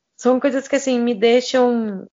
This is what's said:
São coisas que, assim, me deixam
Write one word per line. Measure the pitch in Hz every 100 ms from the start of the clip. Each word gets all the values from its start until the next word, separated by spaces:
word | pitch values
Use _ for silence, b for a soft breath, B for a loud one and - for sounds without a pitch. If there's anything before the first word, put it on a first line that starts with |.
| _ -
São | 247 254
coisas | 277 262 262
que, | 277
assim, | 269 240
me | 240 208
deixam | 233 247 247 254 247 240 214 190 -